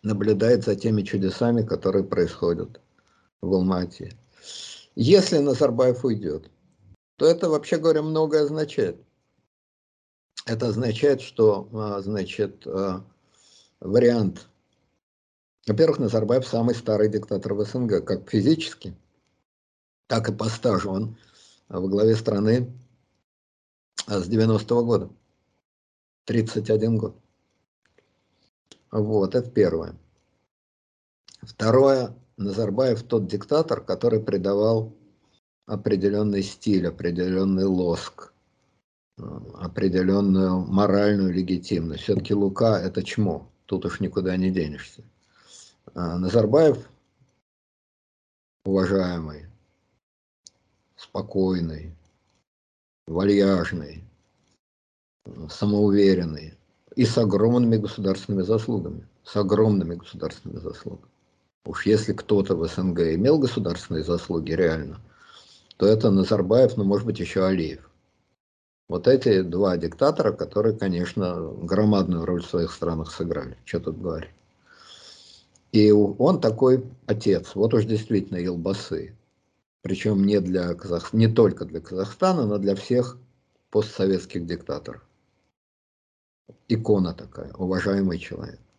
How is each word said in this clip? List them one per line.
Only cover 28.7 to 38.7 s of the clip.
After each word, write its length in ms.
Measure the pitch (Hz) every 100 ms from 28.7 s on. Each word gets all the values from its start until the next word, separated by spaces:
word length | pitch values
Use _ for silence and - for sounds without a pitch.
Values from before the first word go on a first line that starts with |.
| - _
Вот, 460 | - 104 107 95 127
это 120 | -
первое. 460 | - 92 82 80 82 _ _ _ _ _ _ _ _ _ _ _ _ _ -
Второе. 760 | 110 - 110 127 139 135 120 - _ -
Назарбаев 640 | 101 95 107 101 131 110
тот 240 | - 117 92
диктатор, 560 | 104 - 151 160 -
который 360 | - 92 120 113
придавал 800 | 110 101 92 101 110 113 110 - _ _ _ _ _ _ -
определенный 760 | 104 - 101 98 101 107 98
стиль, 460 | 95 - - 95 85
определенный 800 | - 87 85 90 92 98 95 95
лоск, 640 | 92 90 85 - - - _ _ _ _